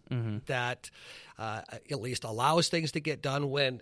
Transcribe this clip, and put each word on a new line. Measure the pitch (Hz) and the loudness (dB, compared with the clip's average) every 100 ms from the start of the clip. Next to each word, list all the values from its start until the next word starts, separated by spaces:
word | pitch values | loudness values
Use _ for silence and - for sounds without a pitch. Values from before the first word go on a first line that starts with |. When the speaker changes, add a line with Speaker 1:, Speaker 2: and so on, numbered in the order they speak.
| - | -4
Speaker 1:
Mm-hmm. | 123 113 104 - | -2 -2 -2 -2
Speaker 2:
that, | 127 123 127 - - - - - - | 0 0 -4 -10 -16 -18 -18 -16 -8
uh, | 110 110 - 113 - | -6 -6 -8 -12 -6
at | 139 | -6
least | 123 120 | -4 -4
allows | 113 110 135 165 170 | -4 2 4 6 4
things | 170 156 | 2 0
to | 165 | -2
get | 156 139 | -2 -2
done | 139 143 143 | 0 0 0
when, | 143 131 123 | 2 2 0